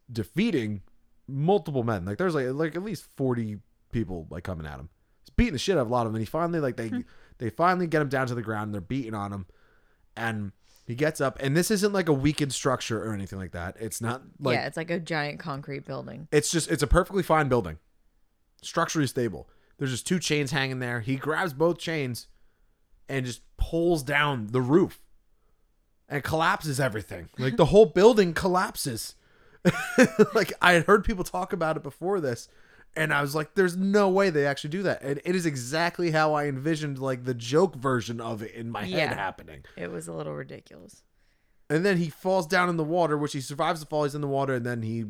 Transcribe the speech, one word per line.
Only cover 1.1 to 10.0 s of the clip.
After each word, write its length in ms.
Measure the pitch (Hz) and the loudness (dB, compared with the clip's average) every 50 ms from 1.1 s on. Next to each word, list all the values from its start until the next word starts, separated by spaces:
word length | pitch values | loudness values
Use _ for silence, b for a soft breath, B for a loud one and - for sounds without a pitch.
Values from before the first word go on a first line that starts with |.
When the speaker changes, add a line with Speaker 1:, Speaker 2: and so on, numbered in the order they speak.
| _ _ _ | _ _ _
Speaker 1:
multiple 560 | - 139 135 147 175 202 202 160 165 143 131 113 | -10 -6 -2 2 2 2 2 0 -2 -2 -2 0
men. 220 | 117 110 95 85 | 0 -2 -2 -2
Like, 140 | 98 104 - | -4 -4 -2
there's, 160 | 180 185 156 | -2 0 0
like, 140 | 143 127 127 131 | 0 -2 -2 -2
like, 240 | 143 160 156 151 | -2 -2 -2 -2
at 60 | 170 196 | -6 -6
least 200 | 226 185 - - - _ | -6 -8 -10 -12 -16 _
forty 420 | - 135 127 123 120 113 107 104 101 - _ _ _ _ _ | -2 0 0 0 0 -2 -4 -6 -10 -12 _ _ _ _ _
people, 360 | - 120 107 82 90 85 78 - | -4 -4 -4 -4 -6 -10 -10 -10
like, 140 | - 87 - | -12 -10 -8
coming 220 | - 90 82 78 | -8 -8 -8 -8
at 120 | 73 73 65 | -10 -12 -12
him. 120 | 73 - _ _ _ _ _ _ _ | -14 -16 _ _ _ _ _ _ _
He's 80 | - | -6
beating 240 | - - 233 240 156 | 0 2 2 2 2
the 40 | 113 | -2
shit 180 | - 190 190 151 | 0 0 2 2
out 40 | 123 | 2
of 60 | 110 | 2
a 40 | 123 | 2
lot 140 | 123 117 | 0 0
of 60 | 110 110 | 0 -2
them, 40 | |
and 60 | 110 110 | -4 -4
he 40 | - | -4
finally, 300 | - 160 170 170 170 160 | -2 -2 -2 0 0 0
like, 160 | 147 127 117 | -2 -2 -2
they, 120 | - 117 110 | -4 -6 -6
Speaker 2:
Hmm. 120 | 247 247 - b b b b b b - | -6 -6 -8 b b b b b b -6
Speaker 1:
they 100 | 123 110 | -6 -6
finally 360 | - - 165 180 185 180 180 | -2 2 2 2 4 2 0
get 160 | 160 156 151 147 | 0 2 0 0
him 60 | 131 | 2
down 160 | 135 131 131 | 0 -2 0
to 80 | 120 123 | -2 -2
the 80 | 120 107 | -4 -4
ground, 220 | 110 110 104 107 104 | -4 -4 -4 -4 -4
and 60 | 104 | -6
they're 60 | 101 85 | -8 -6
beating 320 | - 127 139 123 110 110 | -4 -6 -6 -4 -4 -6
on 180 | 104 101 101 101 | -6 -6 -6 -6
him, 140 | 98 90 b b b b b b b b b b b | -8 -10 b b b b b b b b b b b